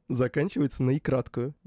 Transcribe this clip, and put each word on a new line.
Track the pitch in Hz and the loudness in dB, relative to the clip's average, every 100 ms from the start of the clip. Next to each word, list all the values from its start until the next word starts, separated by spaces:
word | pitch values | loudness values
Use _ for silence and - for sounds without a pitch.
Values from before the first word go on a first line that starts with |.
| - | -4
заканчивается | 127 127 147 170 - 143 - | 0 2 2 0 0 -2 2
на | 127 | 2
«и» | 143 | 2
краткую». | - 131 - - 123 147 | 2 0 -2 -4 -4 -6